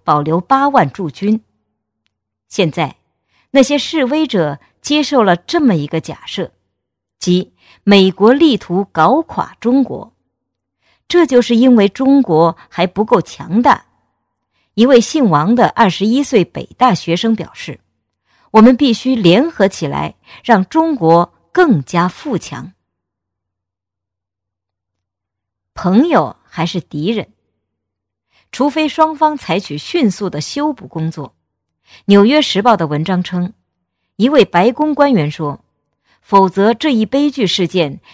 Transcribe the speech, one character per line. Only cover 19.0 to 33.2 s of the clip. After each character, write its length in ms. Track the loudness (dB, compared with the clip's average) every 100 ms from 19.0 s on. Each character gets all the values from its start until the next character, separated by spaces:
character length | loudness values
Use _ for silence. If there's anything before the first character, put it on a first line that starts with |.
| -2 0
联 340 | 2 2 0
合 160 | -2 -2
起 200 | -2 -8
来， 300 | -6 -8 -12 _ -10
让 180 | 0 0 2
中 280 | -2 -2
国 380 | 0 2 2 0 _ _
更 320 | 0 2 2
加 260 | 0 -2 -2
富 280 | -6 -8 -8
强。” 380 | -8 -16 -18 _ _ _ _ _ _ _ _ _ _ _ _ _ _ _ _ _ _ _ _ _ _ _ _ _ _ _ _ _ _
朋 360 | -8 0 0 2
友 280 | 0 -2 -8
还 220 | _ -8 -6
是 120 | -6
敌 320 | -10 -8 -6
人？ 200 | -6 -8 _ _ _ _ _ _ _ _ _ _ _ _
除 160 | -4 -2
非 180 | -2 -4
双 300 | 0 -2 0
方 180 | -2
采 240 | -2 -6 -6
取 200 | -6 -12
迅 320 | -6 -2 0
速 180 | -2 -8
的 140 | -8
修 320 | -8 -6 -6
补 120 | -6 -12
工 240 | -8 -8
作。 240 | -8 -16 _ _ _ _ _ _ -8
纽 220 | 2 4 4
约 160 | 2
时 180 | 0 -2
报 160 | 0 0
的 100 | -2
文 160 | -4
章 200 | -4 -4